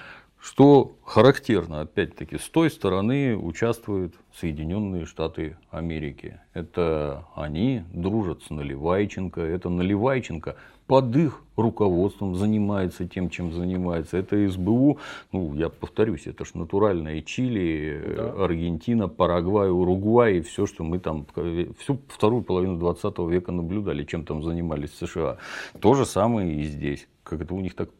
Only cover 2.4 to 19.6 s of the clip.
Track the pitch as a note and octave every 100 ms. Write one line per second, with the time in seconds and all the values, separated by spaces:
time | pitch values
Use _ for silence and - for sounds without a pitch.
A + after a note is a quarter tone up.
2.4 | - D#3 E3 D3+ G2 F#2 G#2 C3+ C#3 G#2+
3.4 | E2+ E2 A2+ A#2 - G2 F2+ - _ -
4.4 | F2 D2 D#2+ G2 G2+ F#2 D#2+ - D#2+ D#2+
5.4 | D#2+ D#2 _ E2 E2 D#2 D2+ C#2 - -
6.4 | _ F2+ E2 - E2+ D#2 D2 C#2+ E2+ -
7.4 | D2+ D2+ A#2+ B2+ E2+ F2+ F2 A2 F#2+ D2
8.4 | - D2+ C#2+ C#2 D#2 F#2 G#2 - F#2 F2
9.4 | E2 F2+ F2 F2 F2+ G2+ A#2+ C3+ - E2+
10.4 | D2+ - - _ - C3 C3 B2+ D#3 -
11.4 | - - A2+ - G#2 E2+ G2 - G2 F2+
12.4 | G#2 G#2+ G2+ G2+ F#2 - F2+ - F2 -
13.4 | F2 E2+ F2+ F#2 F2+ E2+ D2+ F2 F#2+ G#2
14.4 | G2+ F#2 F#2 A#2 C#3 C#3+ - - - G2
15.4 | E2+ C#2+ D#2+ - - - G#2+ D#2+ - -
16.4 | - - E2 G2 G#2 F#2 D#2 D#2 - -
17.4 | B2+ A2+ F2 D#2+ D2+ D2 D#2 - A#2 G#2+
18.4 | F#2 E2 E2+ E2 - A#2 F2+ - E2+ E2+
19.4 | F2 G#2